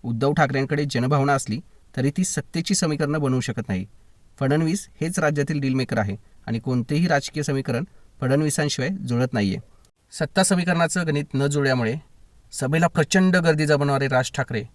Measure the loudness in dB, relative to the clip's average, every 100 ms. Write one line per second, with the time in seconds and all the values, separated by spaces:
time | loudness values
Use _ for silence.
0 | -4 0 0 2 2 2 -2 -2 -2 0
1 | 2 2 2 0 -2 -8 -8 -20 -12 -2
2 | -2 0 -2 -4 -6 -6 -2 0 0 0
3 | 0 0 0 0 -2 -6 -4 -4 -4 -14
4 | -20 -20 -20 -4 0 2 0 -2 -6 -6
5 | -4 0 0 0 -2 -2 0 0 0 -2
6 | -2 -4 -12 -18 -6 -6 -2 -2 0 0
7 | 2 0 -2 -6 -2 -2 -2 -4 -6 -12
8 | -20 -6 0 2 2 0 -2 -2 -4 -4
9 | -4 -2 0 0 0 -2 -8 -20 _ _
10 | _ -8 -4 0 2 2 2 0 0 0
11 | 0 -2 -2 0 0 2 2 2 0 -4
12 | -8 -20 -20 -20 -14 -6 0 2 2 2
13 | 2 4 4 4 4 2 2 2 2 0
14 | 2 0 0 -4 -4 -4 -6